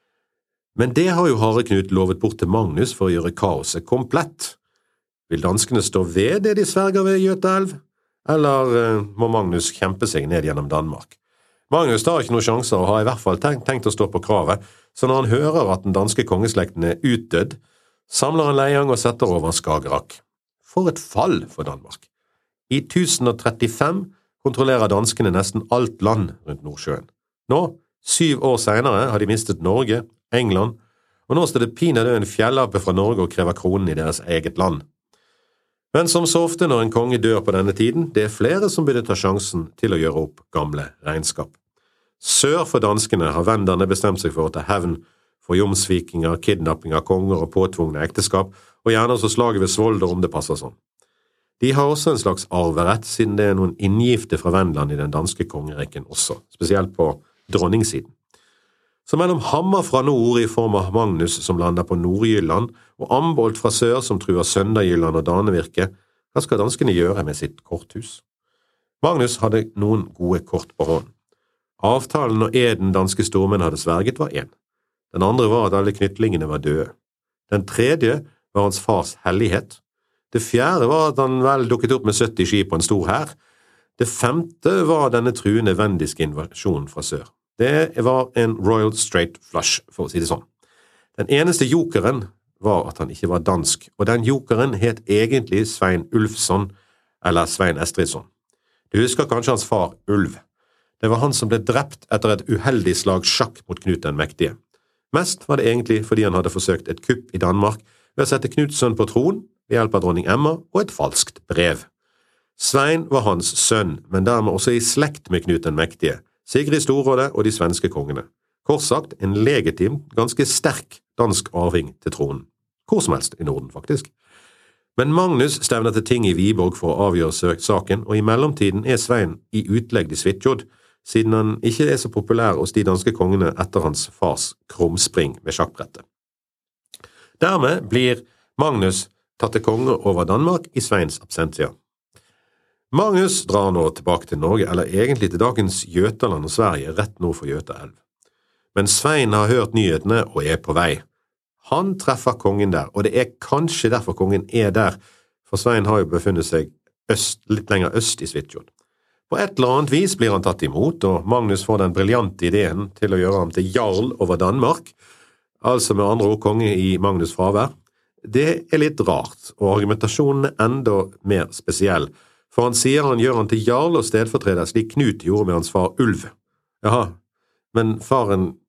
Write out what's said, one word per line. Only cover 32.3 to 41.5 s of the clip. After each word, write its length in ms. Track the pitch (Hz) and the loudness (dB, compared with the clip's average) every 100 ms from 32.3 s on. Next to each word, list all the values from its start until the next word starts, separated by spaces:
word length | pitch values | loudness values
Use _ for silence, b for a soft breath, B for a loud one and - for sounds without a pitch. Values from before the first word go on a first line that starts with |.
| - 110 135 120 95 | 0 2 2 0 0
fra 140 | 92 92 | 0 0
Norge 300 | 101 104 87 | 2 2 0
og 60 | |
krever 240 | - 87 85 | 0 -2 -2
kronen 360 | 90 98 92 | 0 0 0
i 40 | 78 | -2
deres 260 | 80 76 | -2 -4
eget 360 | - 82 80 - | -2 -2 -2 -2
land. 260 | 95 73 - _ _ _ _ _ _ _ _ _ _ 147 | -2 -2 -8 _ _ _ _ _ _ _ _ _ _ 0
Men 120 | 170 | 2
som 180 | 175 170 | 2 2
så 140 | 170 | 2
ofte 240 | 165 170 175 | 2 0 2
når 160 | 123 | 2
en 80 | 113 | 2
konge 260 | 117 120 123 | 0 0 2
dør 220 | 110 107 | 2 2
på 100 | 107 95 | 2 2
denne 160 | 98 98 | 2 2
tiden, 340 | 117 147 156 | 0 0 0
det 140 | 107 107 | 0 0
er 60 | |
flere 360 | 110 120 185 202 | 0 0 2 0
som 160 | 190 | 0
benytter 320 | 147 120 113 95 | 0 0 0 0
sjansen 540 | 95 101 98 87 80 - | 0 0 -2 -6 -8 -2
til 160 | 113 85 | 0 0
å 40 | |
gjøre 240 | 80 76 76 | 0 -2 -4
opp 160 | - _ | -8 _
gamle 380 | 80 76 73 69 - - | -4 -4 -4 -8 -10 -8
regnskap. 480 | 80 76 - - | -6 -4 -6 -10